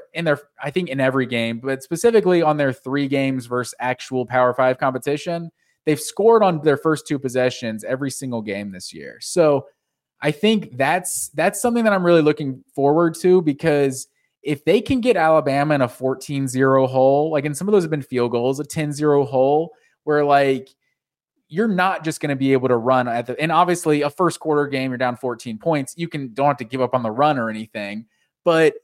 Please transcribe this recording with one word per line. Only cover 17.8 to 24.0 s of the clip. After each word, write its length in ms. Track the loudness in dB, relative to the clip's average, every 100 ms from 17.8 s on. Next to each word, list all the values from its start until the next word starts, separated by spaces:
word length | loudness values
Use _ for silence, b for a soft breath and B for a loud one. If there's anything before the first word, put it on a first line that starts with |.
| 2
have 60 |
been 100 | -2
field 300 | -4 -2 -2
goals, 280 | 0 -2 -4
a 60 | -6
ten 260 | -6 -6
zero 320 | -2 2 2
hole 480 | 2 2 2 2 -2 b b b
where, 220 | -2 0 4
like, 420 | 4 4 0 -6 _ _ _ _ _ _ _ _
you're 220 | -4 0
not 340 | 0 0 -2
just 160 | -6 -6
gonna 160 | -4 -2
be 160 | 2
able 160 | 2 2
to 80 | 0
run 320 | 2 2 0
at 180 | -4 -4
the, 140 | -4
and 140 | 0
obviously 480 | 2 2 0 0 0